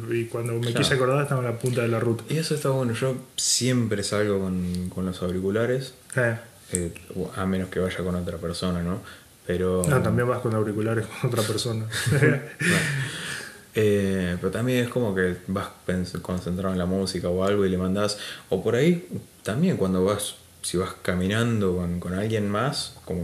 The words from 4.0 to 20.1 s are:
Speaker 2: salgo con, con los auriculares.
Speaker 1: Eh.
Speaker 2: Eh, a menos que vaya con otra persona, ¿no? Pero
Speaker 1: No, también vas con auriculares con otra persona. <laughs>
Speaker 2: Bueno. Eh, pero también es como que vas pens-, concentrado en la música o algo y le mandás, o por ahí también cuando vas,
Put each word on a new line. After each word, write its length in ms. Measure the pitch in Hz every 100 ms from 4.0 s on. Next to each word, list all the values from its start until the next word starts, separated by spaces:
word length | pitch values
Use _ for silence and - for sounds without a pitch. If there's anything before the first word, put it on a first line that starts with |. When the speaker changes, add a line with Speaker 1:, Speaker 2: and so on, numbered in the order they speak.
Speaker 2:
salgo 360 | 98 104 104 98
con, 500 | 95 92 90 90 90
con 160 | 92 92
los 160 | 90
auriculares. 720 | 90 92 95 107 120 127 139 - - -
Speaker 1:
Eh. 200 | 117 113 - - -
Speaker 2:
Eh, 180 | 87 85 - - 92 - -
a 100 | 95
menos 240 | 92 90
que 100 | 87
vaya 180 | 92 -
con 140 | 90 90
otra 220 | 87 87
persona, 440 | 85 82 92 87
¿no? 200 | 85 104 - - - - -
Pero 380 | 90 92 92 117
Speaker 1:
No, 140 | 131
también 260 | 113 113 123
vas 120 | 120
con 140 | 117 110
auriculares 500 | 107 107 107 113 101
con 240 | - 127
otra 140 | 117
persona. 420 | 104 107 120 113 110
<laughs> 280 | - - 143
Speaker 2:
Bueno. 600 | 151 143 - - 160 165 147 139 123 - - - - - - 113
Eh, 560 | 107 101 98 95 90 87
pero 80 | 92
también 340 | 101 127 127 120
es 40 |
como 240 | 127 113
que 220 | 95 92 90 -
vas 220 | 95 - - -
pens-, 320 | 90 90 90
concentrado 540 | - 90 87 90 95
en 60 | 92
la 80 | 90
música 420 | 95 95 90 87
o 140 | 92
algo 200 | 95 101
y 60 | 98
le 80 | 92
mandás, 400 | 92 98 104 - - - -
o 140 | 95
por 100 | 101
ahí 340 | 113 160 175 - 131 - -
también 340 | - 113 185 110
cuando 260 | 95 92
vas, 300 | 92